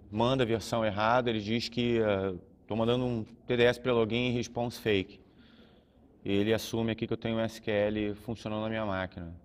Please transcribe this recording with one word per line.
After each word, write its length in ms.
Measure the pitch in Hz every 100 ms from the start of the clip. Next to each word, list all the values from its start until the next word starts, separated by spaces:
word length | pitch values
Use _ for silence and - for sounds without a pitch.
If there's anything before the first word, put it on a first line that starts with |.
| -
manda 320 | 107 120 135
a 20 |
versão 380 | 113 110 - 120
errada, 440 | 110 98 110 127 120
ele 100 | 110
diz 300 | 104 117 -
que, 300 | 123 120 117
eh, 340 | 107 98 98 90 - - -
tô 80 |
mandando 300 | 107 113 123
um 180 | 127 117 107 - -
T 80 |
D 80 | 120
S 160 | 123 120
pré-login 480 | 127 117 110 117 123
e 40 |
response 440 | 120 110 123 120 -
fake. 440 | 113 98 92 - - - - - - - _ _ - -
E 80 | 98
ele 200 | 98 104
assume 380 | 110 - 113 113
aqui 160 | 110 117
que 60 |
eu 40 | 113
tenho 200 | 113 113
um 20 |
S 220 | 113 -
Q 100 | -
L 440 | 104 104 107 104
funcionando 480 | 104 - 110 110 107
na 60 | 110
minha 160 | 110
máquina, 480 | 107 95 92 95 85 85